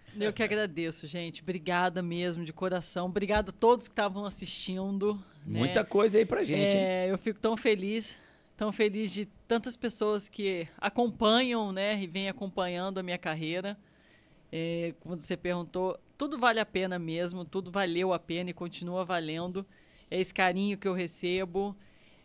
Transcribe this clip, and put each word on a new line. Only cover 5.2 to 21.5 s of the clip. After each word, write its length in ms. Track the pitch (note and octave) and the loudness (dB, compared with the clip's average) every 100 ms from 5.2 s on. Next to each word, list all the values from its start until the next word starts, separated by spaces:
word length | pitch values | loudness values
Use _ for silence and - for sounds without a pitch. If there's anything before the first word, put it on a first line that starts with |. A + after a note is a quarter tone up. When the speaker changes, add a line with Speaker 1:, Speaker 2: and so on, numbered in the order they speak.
| F#3+ - - | -6 -14 -4
Speaker 1:
né? 140 | G#2+ | 0
Speaker 2:
Muita 240 | - - | 4 4
coisa 340 | G#3 G3 A3 G#3 | 4 4 6 6
aí 80 | A3 | 4
pra 160 | G4+ | 2
gente, 320 | D#4 F3 G3+ | 2 2 4
hein? 80 | G3 | 4
Speaker 1:
É, 240 | F#3+ F#3 F#3 | 4 2 0
eu 60 | F#3+ | 0
fico 220 | A3+ G#3 | -2 0
tão 180 | A3 A3 | 0 2
feliz, 640 | A#3+ G#3 G3 A3 G#3+ - - - _ - | 2 2 2 -2 -4 -10 -18 -20 _ -6
tão 160 | G#3+ | -4
feliz 400 | G3+ G#3+ G3+ G#3+ | 2 2 2 -4
de 140 | G3 G#3 - - | -4 -8 -8 -2
tantas 280 | A#3 B3+ - | 0 -2 -6
pessoas 520 | A#3 - G#3+ G#3 G3+ | -4 0 0 0 -2
que 380 | - G3 F3+ E3 - | -4 -2 -2 -4 -4
acompanham, 920 | G3+ - A#3+ - G#3+ A#3 B3+ A#3 G#3 | -2 2 0 4 4 6 4 2 0
né, 300 | F#3 G3+ G#3 | 0 0 0
e 40 | F#3 | -2
vêm 200 | F3+ G3 | -4 -4
acompanhando 680 | F#3 G3 G3 F3+ F3 F#3 F#3+ | -4 -6 -2 -2 0 -4 -4
a 40 | |
minha 120 | F3+ F3 | -4 -4
carreira. 600 | F3 D#3 D#3+ F3 G3 G3+ - _ _ _ _ - - | -4 -4 -2 -4 -4 -8 -14 _ _ _ _ -20 -10
É, 380 | D#3+ E3 E3+ E3+ E3 | -6 -2 -2 -4 -6
quando 220 | E3 E3+ | -10 -8
você 120 | - | -6
perguntou, 640 | F3 F3+ F3+ E3+ F3+ F#3 - _ - | -4 -2 -4 -4 -2 -2 -2 _ -6
tudo 200 | C#4+ C#4+ | -6 2
vale 220 | A#3+ A3 | 2 4
a 60 | G#3+ | 0
pena 320 | F#3 F#3 F3+ | 0 -2 -2
mesmo, 440 | E3 E3 F3 F3+ | -4 -2 -2 -4
tudo 280 | E3+ F#3+ F#3 | -6 -6 -4
valeu 420 | F#3+ F#3 E3+ F#3+ | -2 0 2 2
a 60 | E3+ | 0
pena 320 | - E3+ F3+ | -2 -4 -4
e 20 | |
continua 500 | E3 F3 - F3 F3+ | -6 -8 -8 -6 -4
valendo. 640 | F3+ F3+ D#3 D#3+ F3+ F3+ G3 - - - - | -2 -2 -2 -4 -4 -6 -8 -14 -20 -20 -4
É 100 | F3+ | -2
esse 140 | F#3 | 0
carinho 420 | - F#3 F3+ G3+ G3 | 2 2 4 0 0
que 100 | G3 | -2
eu 60 | |
recebo, 840 | F#3 F3 - F3 F#3 F#3 | -2 -4 -4 -2 0 0